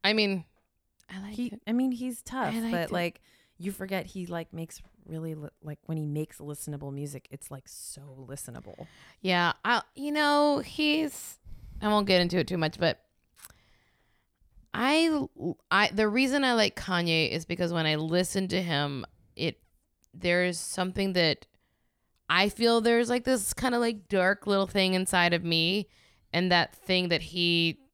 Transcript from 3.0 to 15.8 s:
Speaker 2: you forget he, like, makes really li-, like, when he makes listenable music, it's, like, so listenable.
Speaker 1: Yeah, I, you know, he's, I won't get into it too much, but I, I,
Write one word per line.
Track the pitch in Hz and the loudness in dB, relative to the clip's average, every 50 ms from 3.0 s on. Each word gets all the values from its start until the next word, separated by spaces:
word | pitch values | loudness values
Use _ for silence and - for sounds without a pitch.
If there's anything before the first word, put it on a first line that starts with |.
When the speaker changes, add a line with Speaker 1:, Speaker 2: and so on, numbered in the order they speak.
| 175 175 - - _ _ _ _ _ _ _ _ | -2 -2 -4 -8 _ _ _ _ _ _ _ _
Speaker 2:
you | 170 196 | -8 -8
forget | 190 - 190 190 196 190 - | -8 -8 -8 -4 -4 -6 -6
he, | 185 - 190 180 | -6 -10 -10 -10
like, | 175 175 165 165 _ | -8 -8 -8 -10 _
makes | - - 165 156 - - - - _ _ _ | -10 -12 -12 -12 -12 -20 -20 -20 _ _ _
really | - 160 160 160 165 160 | -12 -10 -10 -8 -8 -10
li-, | 151 147 - _ _ | -10 -12 -16 _ _
like, | - 151 151 _ _ | -14 -14 -14 _ _
when | - 165 156 | -6 -4 -4
he | 156 | -4
makes | 147 147 151 156 - - - | -4 -4 -4 -4 -6 -8 -16
listenable | 147 147 147 - - - 147 139 143 139 | -12 -12 -12 -10 -10 -10 -10 -10 -10 -10
music, | 139 139 147 143 143 135 _ - | -8 -8 -8 -10 -10 -14 _ -16
it's, | - 139 - - | -18 -18 -16 -16
like, | 139 135 _ | -16 -16 _
so | - - - - - - 139 139 143 131 131 131 120 | -18 -18 -16 -14 -14 -14 -16 -16 -20 -18 -18 -14 -14
listenable. | 135 139 - - 117 - - - - - - - _ - - - - _ | -14 -12 -12 -14 -14 -14 -14 -16 -16 -16 -18 -18 _ -20 -20 -20 -20 _
Speaker 1:
Yeah, | - 185 180 175 175 170 - - - | 0 2 2 4 4 2 0 -2 0
I, | 214 247 220 - _ _ | 0 0 0 0 _ _
you | - 277 294 | -8 -6 -2
know, | 294 302 302 294 294 294 294 294 285 277 | 0 2 4 6 6 6 6 4 4 2
he's, | - - - - 302 302 294 311 320 285 - - - - - _ _ - - - - - - - | -2 -6 -4 0 2 2 2 2 0 -2 -6 -10 -16 -16 -18 _ _ -18 -16 -16 -16 -16 -12 -4
I | - 214 | 0 2
won't | 214 208 202 | 4 4 4
get | 196 190 180 | 6 4 4
into | 175 175 175 185 | 4 4 2 0
it | 156 - | 0 0
too | 180 | 0
much, | 170 160 156 - - | -2 -2 -2 0 0
but | 175 160 - _ _ _ _ _ _ _ _ _ - - - _ _ _ _ _ _ _ _ _ _ _ _ _ _ _ _ _ _ _ _ - - _ - | 0 0 0 _ _ _ _ _ _ _ _ _ -20 -20 -20 _ _ _ _ _ _ _ _ _ _ _ _ _ _ _ _ _ _ _ _ -20 -18 _ -6
I, | 214 233 269 302 320 330 330 311 294 262 - _ - - 180 - _ _ _ | -2 0 2 4 4 4 4 2 0 -2 -4 _ -8 -6 -6 -6 _ _ _
I, | 170 196 | 2 2